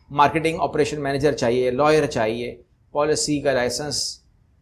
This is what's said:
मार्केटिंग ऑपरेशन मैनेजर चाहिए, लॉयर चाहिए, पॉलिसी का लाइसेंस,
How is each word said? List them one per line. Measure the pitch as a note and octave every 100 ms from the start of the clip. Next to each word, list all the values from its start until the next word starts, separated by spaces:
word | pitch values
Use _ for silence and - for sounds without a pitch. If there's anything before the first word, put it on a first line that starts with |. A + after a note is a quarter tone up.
| _
मार्केटिंग | C#3+ C#3+ D#3+ D#3+ E3+
ऑपरेशन | C#3+ D3+ D3 D3+
मैनेजर | C#3 C#3 D3
चाहिए, | C3 A#2+ B2 B2+
लॉयर | B2 D3 D#3 C#3+
चाहिए, | B2+ A2 A#2 A#2+ B2 _ _ _
पॉलिसी | D3 D3+ D3+ - D3
का | C#3+
लाइसेंस, | C3 B2 B2 D3 C#3 - - _ _ _ _